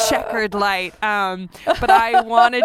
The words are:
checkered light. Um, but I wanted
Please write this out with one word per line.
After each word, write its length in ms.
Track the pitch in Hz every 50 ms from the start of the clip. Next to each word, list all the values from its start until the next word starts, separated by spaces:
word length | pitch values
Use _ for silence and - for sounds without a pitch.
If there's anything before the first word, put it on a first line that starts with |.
| 659 -
checkered 440 | 285 - - - - 226 214 202 185
light. 480 | 202 202 202 196 185 185 175 - - 214
Um, 460 | 214 208 202 196 190 185 185 185 180 - - -
but 240 | - - - 240 -
I 320 | 381 220 226 226 240 247
wanted 420 | 233 226 233 233 240 240 247 247